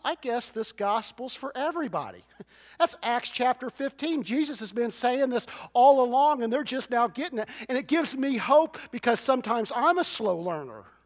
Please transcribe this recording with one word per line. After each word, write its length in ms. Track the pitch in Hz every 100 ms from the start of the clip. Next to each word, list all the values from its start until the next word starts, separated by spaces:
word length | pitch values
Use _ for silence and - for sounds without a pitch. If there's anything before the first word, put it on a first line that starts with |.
I 100 | -
guess 360 | - 247 233 -
this 200 | 220 220
gospel's 640 | - 202 220 - - 254
for 160 | - 269 262
everybody." 640 | 302 330 262 160 113 90 _ -
<laughs> 400 | - - - -
That's 180 | 330 -
Acts 280 | 233 240 -
chapter 380 | - 247 247 254
fifteen. 540 | - 277 - 311 311
Jesus 380 | 185 262 294 240
has 100 | 214
been 220 | 214 233
saying 380 | - 247 254 269
this 180 | 240 - - -
all 320 | 240 269 277
along, 400 | 247 254 294 277
and 80 | 226
they're 100 | 262
just 300 | 262 254 -
now 160 | 240 233
getting 320 | 202 349 233
it. 80 | 214 - 226
And 80 | 254
it 120 | -
gives 280 | 330 302 269
me 200 | 277 233
hope 420 | 180 294 320 - -
because 260 | 240 240 226
sometimes 540 | - 262 214 233 214
I'm 240 | 220 302 359
a 60 |
slow 340 | - - 208 170
learner. 460 | 175 156 131 110 95 _